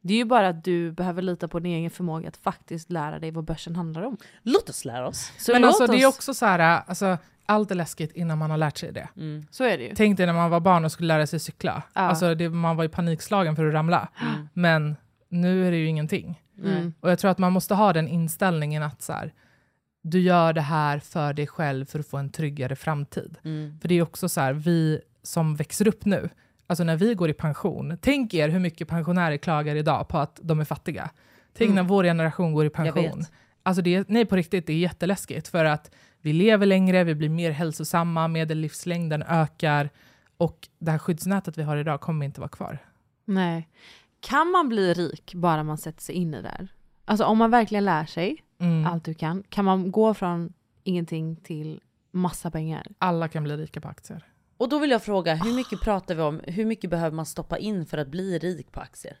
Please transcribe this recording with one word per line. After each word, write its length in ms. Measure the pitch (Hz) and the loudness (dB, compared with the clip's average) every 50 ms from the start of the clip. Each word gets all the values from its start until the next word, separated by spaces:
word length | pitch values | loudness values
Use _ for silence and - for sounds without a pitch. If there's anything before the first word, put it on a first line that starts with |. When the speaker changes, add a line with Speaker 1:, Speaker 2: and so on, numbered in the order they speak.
| - | 0
Speaker 1:
Det 100 | 175 202 | 2 0
är 40 | 226 | 2
ju 60 | 247 | 2
bara 240 | 220 247 233 196 185 | 4 4 4 4 4
att 160 | 175 165 165 | 0 -2 -2
du 280 | 185 175 170 170 170 | -2 0 0 -2 -4
behöver 300 | 160 - 180 185 170 185 | -4 -4 -4 -4 -4 -4
lita 260 | 185 185 175 165 - 165 | -4 -4 -4 -4 -6 -6
på 100 | - 170 | -6 -6
din 120 | 170 180 | -4 -4
egen 180 | 170 160 165 165 | -4 -4 -4 -6
förmåga 380 | - - 180 170 160 160 170 160 | -6 -6 -6 -4 -4 -6 -8 -12
att 80 | - | -16
faktiskt 540 | - _ 196 175 - _ - 170 160 160 _ | -6 _ -6 -6 -6 _ -12 -12 -12 -10 _
lära 280 | 180 165 147 151 160 156 | -6 -6 -6 -6 -8 -8
dig 120 | 160 160 | -10 -8
vad 140 | 160 165 160 | -8 -8 -6
börsen 320 | 156 160 156 - 165 165 | -6 -8 -8 -8 -8 -6
handlar 260 | 180 175 165 156 160 | -6 -6 -6 -6 -6
om. 140 | 190 262 247 - - - _ _ | -8 -8 -8 -10 -14 -20 _ _
Speaker 2:
Låt 260 | _ 220 277 403 - - | _ 0 0 0 0 0
oss 160 | - - - | -12 -10 -10
lära 240 | - 117 127 127 - | -8 -6 -6 -6 -6
oss. 240 | - - - - - - | -6 -8 -12 -12 -12 -6
Speaker 1:
Så 140 | - - | 0 4
Speaker 3:
Men 100 | 240 247 | 6 8
Speaker 1:
låt 60 | 247 254 | 8 8
Speaker 3:
alltså, 180 | 339 427 247 240 | 8 8 6 4
det 100 | 240 254 | 6 6
är 40 | 262 269 | 6 6
Speaker 1:
oss. 60 | 262 | 4
Speaker 3:
också 200 | - - - 262 | 2 -6 -8 -4
så 120 | - 247 | 0 2
här, 360 | 214 185 170 165 165 170 147 - | 2 4 6 6 4 4 4 0
alltså, 320 | - 175 - 202 190 185 160 - _ _ _ _ | -6 -6 -2 0 0 0 -2 -6 _ _ _ _
allt 240 | - 208 214 214 - | 0 2 2 2 0
är 40 | 196 | -2
läskigt 380 | 180 165 - - - 165 156 | -4 -4 -6 -6 -8 -8 -8
innan 260 | - 175 175 165 160 156 | -6 -4 -4 -2 -2 -2
man 120 | 156 156 | -2 -2
har 60 | 156 156 | 0 0
lärt 200 | 156 147 - - | 0 -2 -2 -6
sig 140 | - - | -12 -10
det. 160 | - - - - _ | -10 -12 -12 -12 _
Speaker 2:
Mm. 300 | - 156 156 151 151 147 _ | -12 -12 -10 -10 -12 -14 _
Speaker 1:
Så 140 | - - 262 | -6 -2 0
är 140 | 240 190 139 | 0 0 0
det 60 | - | -4
ju. 100 | - - | -8 0
Speaker 3:
Tänk 200 | 202 214 208 202 | 2 4 4 4
dig 100 | 180 185 | 4 2
när 60 | 175 | 2
man 180 | 170 170 170 170 | 4 2 2 4
var 100 | 170 170 | 2 4
barn 240 | 170 190 185 170 160 | 6 6 6 6 4
och 80 | 156 | 0
skulle 160 | - - 175 165 160 | -2 -2 0 2 2
lära 120 | 156 151 | 2 2
sig 140 | 147 - 156 | 0 -2 -6
cykla. 420 | - - - _ - 156 92 - - - _ | -6 -8 -10 _ -4 -4 -4 -4 -8 -6 _
Speaker 1:
Ja. 60 | - | 0
Speaker 3:
Alltså, 340 | 190 175 180 160 180 170 165 | 2 2 2 2 2 2 2
det, 140 | 160 170 165 | 0 -2 -2
man 280 | 165 170 170 165 165 | 0 0 0 0 0
var 80 | 160 165 | 0 -2
ju 40 | 160 | -2
panikslagen 680 | 160 - 175 170 160 156 - - 214 196 190 156 156 | -2 -2 0 0 -2 -2 -2 0 0 2 2 2 2
för 100 | 156 160 | 2 0
att 60 | 151 151 | 2 2
ramla. 340 | 156 156 165 175 143 - - _ - | 2 2 2 2 2 0 -4 _ -6
Speaker 2:
Mm. 260 | - 151 151 147 151 151 | -4 -4 -4 -4 -8 -8
Speaker 3:
Men 440 | _ 175 175 170 165 156 151 151 151 - _ _ _ _ _ _ | _ 2 4 4 4 4 2 -2 -4 -6 _ _ _ _ _ _
nu 380 | 175 175 175 180 185 190 185 | -2 0 2 2 2 4 2
är 40 | 180 | 2
det 60 | 175 | 2
ju 100 | 165 156 | 2 0
ingenting. 560 | 160 160 156 151 151 - 135 - - 175 - _ _ _ 202 190 | 0 0 -2 -2 -2 -4 -4 -4 -8 -12 -14 _ _ _ -6 -2
Speaker 1:
Mm. 280 | 196 190 180 170 175 160 _ | -2 -2 0 -2 -4 -8 _
Speaker 3:
Och 100 | - 175 | 0 0
jag 80 | 180 175 | 2 4
tror 120 | - 196 | 2 2
att 80 | 180 - | 2 4
man 140 | 190 180 | 2 2
måste 220 | 185 180 - - 202 | 2 2 0 0 2
ha 180 | 190 214 202 | 4 4 4
den 160 | 170 160 160 160 | 4 2 0 0
inställningen 760 | 170 170 165 160 - - 202 190 170 156 151 147 151 151 | 0 0 0 -2 -2 0 0 0 2 0 -2 -2 -2 -4
att 200 | 151 147 135 _ | -4 -6 -8 _
så 100 | - - | -12 -10
här, 200 | 156 - - 156 - _ _ _ _ _ _ _ _ _ _ _ _ _ | -8 -8 -8 -10 -14 _ _ _ _ _ _ _ _ _ _ _ _ _
du 180 | _ 165 156 185 | _ 0 2 4
gör 320 | 180 180 180 175 165 165 | 4 6 6 6 6 4
det 80 | 160 165 | 2 0
här 380 | 147 139 165 156 151 147 147 143 | -2 0 0 0 0 0 -2 -2
för 340 | - - - 170 147 147 | -6 -8 -4 -4 -2 -2
dig 140 | 143 147 147 | -2 -2 -4
själv 380 | 143 - - 165 143 135 131 135 | -6 -4 -4 -2 -2 -2 -4 -6
för 120 | - - 151 | -6 -8 -8
att 80 | 151 | -8
få 100 | - - | -6 -6
en 140 | 139 139 139 | -6 -6 -6
tryggare 460 | - - 160 147 143 143 127 127 135 | -6 -4 -4 -4 -4 -4 -6 -6 -6
framtid. 600 | - - 160 156 147 143 - - - - - 165 - _ | -4 -4 -4 -2 -2 -4 -6 -8 -10 -10 -10 -16 -12 _
Speaker 2:
Mm. 340 | 156 156 151 151 147 151 156 | -8 -8 -6 -8 -10 -12 -8
Speaker 3:
För 80 | - 165 | 0 2
det 60 | 180 | 4
är 80 | 170 | 4
också 260 | 170 160 - - - 175 | 2 0 -2 -6 -4 -4
så 120 | - 170 | 0 0
här, 120 | 139 131 | 0 0
vi 480 | 143 151 147 175 170 165 160 156 156 151 - _ _ _ | 0 0 0 2 2 4 4 2 0 -2 -4 _ _ _
som 340 | _ - - 170 160 156 151 | _ -4 -2 0 0 0 0
växer 320 | 147 156 - - - 208 202 | -2 -4 -6 -2 2 2 2
upp 160 | - - - | 2 2 0
nu, 240 | 208 196 143 - - - _ _ _ _ _ _ | 0 0 0 -2 -6 -10 _ _ _ _ _ _
alltså 180 | _ 180 160 175 | _ -2 0 2
när 120 | 165 165 | 0 2
vi 180 | 156 196 233 240 | 2 2 2 2
går 160 | 180 175 156 | 2 0 0
i 20 | |
pension, 680 | 147 - - 156 143 - - 185 - - 135 143 165 170 | 0 -2 -2 -4 -4 -2 -2 -4 -4 -2 -6 -6 -8 -2
tänk 340 | - 254 277 285 254 220 - | 2 2 2 2 0 -2 0
er 140 | 160 151 151 | 2 2 2
hur 100 | 160 185 | 2 2
mycket 280 | 180 170 160 - 170 - | 0 0 -2 -6 -8 -4
pensionärer 480 | 165 165 151 170 175 180 175 160 147 | -2 -2 0 0 2 2 2 0 0
klagar 400 | 143 - 185 160 151 151 151 147 | -2 -2 0 0 0 0 0 -2
idag 320 | 147 151 156 143 107 - - | 0 2 2 0 0 0 -2
på 100 | - 160 | -2 -2
att 220 | 143 - _ - | -2 -2 _ -12
de 180 | - 160 160 156 | -2 0 0 0
är 40 | 151 | 0
fattiga. 460 | - 156 - _ - 147 90 - 156 _ _ _ _ _ _ _ _ | -2 -6 -8 _ -8 -8 -6 -10 -10 _ _ _ _ _ _ _ _
Tänk 180 | _ - 233 220 | _ 0 2 4
Speaker 1:
Mm. 40 | 196 190 180 | 4 4 4
Speaker 3:
när 40 | 180 | 4
vår 160 | 202 196 180 | 4 4 4
generation 500 | 175 170 165 160 160 - - 180 160 156 | 4 4 2 0 0 0 0 0 0 2
går 100 | 151 156 | 2 2
i 20 | |
Speaker 2:
Jag 60 | 147 | 2
Speaker 3:
pension. 460 | 147 - 160 160 160 185 170 160 - - | 0 0 -2 0 2 0 0 0 -2 -6
Speaker 2:
vet. 140 | 165 - _ _ _ _ _ _ | -10 -10 _ _ _ _ _ _
Speaker 3:
Alltså 200 | _ 185 185 190 | _ 0 0 2
det, 260 | 175 175 175 190 196 - | 2 2 2 2 2 2
nej, 160 | 208 233 233 | 2 2 4
på 100 | - 196 | 4 2
riktigt, 300 | 180 170 - - 185 165 | 2 2 2 -2 -4 -2
det 60 | - | 0
är 40 | 151 160 | 0 0
jätteläskigt 680 | 175 170 - _ - 175 202 185 - - - - - - | 0 0 -2 _ -2 -2 -2 -2 -4 -8 -8 -8 -8 -2
för 160 | - 175 160 | 0 2 2
att 260 | 156 151 151 _ - _ _ _ _ _ _ | 4 2 0 _ -14 _ _ _ _ _ _
vi 120 | _ 156 | _ 0
lever 340 | 151 160 190 226 220 202 202 | 2 4 6 6 6 6 6
längre, 380 | 202 190 190 190 185 185 185 180 | 4 6 6 4 6 6 4 4
vi 100 | 170 156 | 4 2
blir 140 | 151 156 151 | 0 0 -2
mer 220 | 160 170 175 165 | 0 0 0 -2
hälsosamma, 800 | 147 143 175 160 156 - 156 - - 170 165 170 165 165 160 165 | -2 -2 -2 -4 -4 -6 -6 -2 0 0 0 0 0 0 0 0
medellivslängden 920 | 165 160 160 156 165 156 156 151 - - - 180 170 170 170 160 156 151 156 - | 0 -2 -2 -2 -2 -4 -4 -6 -6 -8 -6 -6 -4 -4 -2 -2 -2 -4 -2 0
ökar 600 | 170 165 156 147 _ - - 156 147 147 143 147 _ _ _ _ _ _ _ _ _ | 2 2 2 0 _ -2 0 2 2 2 0 -2 _ _ _ _ _ _ _ _ _
och 320 | _ 170 160 - _ - - _ _ | _ -2 -2 -2 _ -20 -20 _ _
det 120 | 170 165 | -2 -2
här 80 | 156 156 | -2 0
skyddsnätet 600 | - - 170 156 - 185 196 190 - - 151 - | 0 -2 -4 -2 -2 -2 -2 -2 -2 -6 -8 -6
vi 40 | |
har 140 | 151 151 151 | -4 -2 -2
idag 240 | 147 147 160 147 139 | -2 -2 -2 -4 -4
kommer 260 | - - 160 151 143 | -4 -4 -4 -2 -4
inte 140 | 139 - - | -6 -6 -8
vara 80 | - - | -12 -12
kvar. 280 | - - - - - 139 - _ _ _ _ _ _ _ _ | -10 -10 -10 -10 -10 -12 -14 _ _ _ _ _ _ _ _
Speaker 1:
Nej. 440 | - 196 190 185 175 165 165 160 _ _ _ - - - - _ _ _ _ | -2 0 0 0 0 -2 -6 -8 _ _ _ -20 -20 -20 -20 _ _ _ _
Kan 300 | - - - 285 320 349 | -10 -2 0 2 2 4
man 180 | 359 359 320 262 | 4 2 2 2
bli 260 | 233 214 190 180 170 | 2 2 2 2 2
rik 400 | 170 175 143 - - _ - - | 0 -2 -4 -6 -10 _ -14 -6
bara 280 | 180 170 175 160 156 | 0 2 2 2 2
man 160 | 151 151 151 147 | 0 -4 -6 -8
sätter 240 | - 165 156 - | -8 -12 -14 -14
sig 120 | - - - | -12 -8 -4
in 200 | 180 175 165 147 | -4 -4 -4 -4
i 80 | 107 | -8
det 60 | - - | -10 -12
här? 200 | - - 185 190 - _ _ _ _ _ _ | -12 -12 -14 -14 -16 _ _ _ _ _ _
Alltså 200 | - 220 208 226 | -2 0 2 4
om 140 | - 214 220 | 2 4 4
man 120 | 226 226 | 4 6
verkligen 340 | 233 240 220 - 214 208 202 | 4 4 4 2 0 -2 0
lär 200 | 196 170 151 156 | 0 0 0 -2
sig 380 | 151 - 160 170 208 302 320 _ _ _ _ | -4 -6 -4 -4 -4 -6 -8 _ _ _ _
Speaker 3:
Mm. 260 | 180 175 165 160 156 | 0 0 2 2 0
Speaker 1:
allt 180 | 170 175 165 - | 0 -2 -4 -6
du 100 | 165 160 | -8 -8
kan, 280 | - - 156 170 190 - _ | -6 -4 -4 -4 -6 -10 _
kan 160 | - - 196 | -4 0 2
man 280 | 190 190 190 180 190 | 2 2 2 0 0
gå 220 | 180 214 220 220 208 | 2 2 4 2 2
från 380 | - 202 175 175 170 170 170 - _ _ _ _ _ _ | 0 -2 -4 -2 -4 -6 -8 -10 _ _ _ _ _ _
ingenting 520 | 196 180 175 170 165 170 160 160 160 160 | -4 -4 -4 -4 -4 -6 -6 -6 -6 -8
till 440 | 160 _ - 170 151 151 156 156 - _ _ _ _ _ _ | -10 _ -12 -12 -10 -10 -12 -12 -14 _ _ _ _ _ _
massa 380 | - 180 180 175 - - - 175 | -4 -2 -2 -2 -4 -6 -10 -6
pengar? 360 | - 160 156 160 156 - - - - _ | -6 -6 -6 -6 -6 -8 -10 -16 -8 _
Speaker 3:
Alla 300 | - 185 175 165 165 156 | -2 0 0 0 -2 -4
kan 160 | - 160 151 | -4 -4 -4
bli 120 | 147 147 | -4 -6
rika 240 | 151 156 156 - 156 | -8 -10 -10 -12 -14
på 80 | 156 - | -14 -14
aktier. 360 | - - _ - - 170 - _ _ _ _ _ _ | -16 -16 _ -18 -18 -18 -18 _ _ _ _ _ _
Speaker 2:
Och 120 | _ 233 254 | _ -2 0
då 100 | 285 302 | 0 0
vill 120 | 294 294 | 2 2
jag 120 | 254 220 | 2 2
fråga, 320 | - 208 208 190 175 170 160 | 2 0 -2 0 2 0 0
hur 180 | 160 180 226 240 | 0 0 -2 -2
mycket 240 | 254 247 - 214 180 | -2 -4 -4 -6 -4
pratar 340 | - 220 208 185 175 - 175 | -2 0 -2 -2 -2 -4 -4
vi 80 | 160 | -2
om, 180 | 165 147 151 156 - | 0 -2 -2 -4 -8
hur 200 | - 165 196 220 | -8 -4 -2 -2
mycket 260 | 220 226 - - 180 | -2 -2 -4 -4 -4
behöver 260 | 170 170 170 160 151 | -2 -2 -2 -2 -4
man 100 | 160 156 | -4 -8
stoppa 320 | 156 - - 160 - 165 - | -8 -10 -12 -8 -8 -8 -6
in 280 | - 214 214 185 156 | -6 -4 -4 -4 -6
för 120 | - - 151 | -6 -6 -6
att 100 | 147 135 | -6 -6
bli 300 | 143 180 190 196 180 160 | -6 -8 -6 -4 -4 -4
rik 340 | 151 180 180 151 135 _ | -4 -4 -6 -8 -12 _
på 80 | - - | -14 -16
aktier? 360 | 156 - _ - - - - _ | -16 -16 _ -18 -18 -18 -18 _